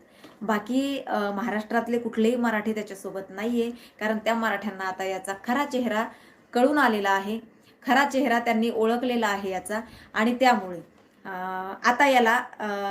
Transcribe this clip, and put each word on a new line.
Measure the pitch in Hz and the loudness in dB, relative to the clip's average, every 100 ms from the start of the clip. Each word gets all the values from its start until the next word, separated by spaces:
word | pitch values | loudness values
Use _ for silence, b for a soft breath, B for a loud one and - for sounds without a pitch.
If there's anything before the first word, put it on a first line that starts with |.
| - B B B | -18 B B B
बाकी, | 208 208 208 262 277 269 - | -2 -2 0 -2 0 -4 -4
अ, | 208 202 | -2 -2
महाराष्ट्रातले | 202 190 208 214 233 233 233 | -4 -4 -4 -2 -2 0 -2
कुठलेही | 233 226 220 247 | -2 2 2 2
मराठी | 240 214 214 | 0 0 -2
त्याच्यासोबत | 214 208 190 196 185 190 | -4 -8 -12 -10 -10 -10
नाहीये, | 190 226 240 233 | -8 -2 0 -2
कारण | 240 - - 214 214 | -6 -18 -6 -4 -2
त्या | 214 | 0
मराठ्यांना | 233 226 202 208 190 | 0 0 -2 -4 -6
आता | 190 185 | -6 -4
याचा | 190 190 196 196 - | -6 -4 -6 -8 -2
खरा | 262 | -2
चेहरा | 285 262 233 214 233 B B B _ | 0 -2 -2 -2 -4 B B B _
कळून | 240 269 302 | 2 4 4
आलेला | 254 214 196 | 4 2 2
आहे, | 196 196 226 - _ b b - | 0 0 -6 -10 _ b b 2
खरा | 247 | 2
चेहरा | 285 269 254 233 | 4 2 2 2
त्यांनी | 240 220 233 | 2 2 0
ओळखलेला | - 220 240 254 240 214 | 2 0 2 0 0 0
आहे | 196 196 | 0 -4
याचा, | 180 - 214 240 B B | -6 -6 -8 -8 B B
आणि | 202 226 247 | 0 0 4
त्यामुळे, | 254 214 185 175 - _ _ _ | 4 4 0 -10 -14 _ _ _
अ, | 190 185 185 185 190 - | -10 -6 -6 -6 -8 0
आता | 226 247 285 | 2 4 6
याला, | 254 226 240 | 6 6 2
अ, | - - 214 202 196 | -2 -8 -6 -4 -4